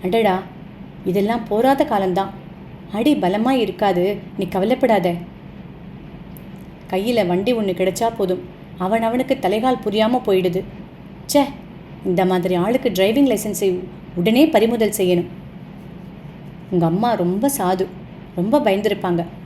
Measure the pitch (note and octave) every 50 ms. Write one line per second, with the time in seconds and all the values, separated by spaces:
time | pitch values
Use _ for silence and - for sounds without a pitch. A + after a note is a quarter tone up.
0 | - F#3 F3+ A3+ A3+ G3+ F#3 F#3 - - - - - - - - - - - -
1 | - F#3 F3 G3+ G3 G#3 A#3 A#3+ A3 - G3+ G#3+ A#3+ C4 C#4 C4+ D4 - A#3 G3+
2 | G3 F#3+ F3+ F#3 G3 G3 - - - - - - - - - - - - - G#3
3 | A#3 D4+ D4 G#3+ F#3 F3 F#3+ G#3 A3 B3 C4+ C4 A3+ F#3+ F3+ - G#3+ G3+ F#3 F3
4 | F3 G3 G#3 F#3+ - - - - G3 F3 - G3 F#3 A3 B3+ B3+ - B3 A3+ G3
5 | F3 F3+ F3 F3 - - - - - - - - - - - - - - - -
6 | - - - - - - - - - - - - - - - - - - - F#3
7 | G3 A#3 B3 A#3 G3+ F3 F3+ F3+ G3+ A#3 B3+ A3+ G#3+ G3 F#3 E3+ F#3 F#3+ F#3 -
8 | A#3 A#3 A3+ A3+ G3+ F3+ F#3 - - - - - - - - - F#3 F#3+ G#3+ A3+
9 | A3+ A3+ A#3 B3+ C4 - C4+ - - F3+ G3+ A3 A3 C4 B3+ A#3+ - G#3+ G3 G#3+
10 | A3 A3 B3 B3+ B3 - G3 F#3 F3+ F#3 E3+ F#3 F#3+ - - - - - - -
11 | - - - - - - - C#4+ C#4 - - - - - - - - - - -
12 | - F#3+ F3+ F3 F#3+ F#3 F#3 F3+ E3+ F#3 F#3 F3 F3 G#3 A#3+ B3+ - B3 F#3 F3+
13 | F#3+ G3+ A3+ C#4 C#4+ C4+ A3 G3 - A3 G3+ E3+ G#3 F#3+ F3+ F3+ - - - -
14 | - - - F3 F3 G#3+ A3+ B3 D4 - - G#3+ G#3+ A3+ A#3+ A3+ A3 G#3 G#3 -
15 | F#3+ F3+ F3+ F3 F3 - - - - - - - - - - - - - - -
16 | - - - - - - - - - - - - - - - F3 E3+ E3 E3 F#3
17 | A3+ A#3+ A3+ F#3+ F3 F3 F#3 G3+ A3+ C#4 C#4 - B3+ F3+ F#3+ F#3 F#3 F#3+ - -
18 | - - - - - - - F3 F3 G#3 C4 D4 A#3+ A3 F#3+ G3 G3 G#3+ G3+ G3
19 | - F#3 F3 E3+ E3 - - - -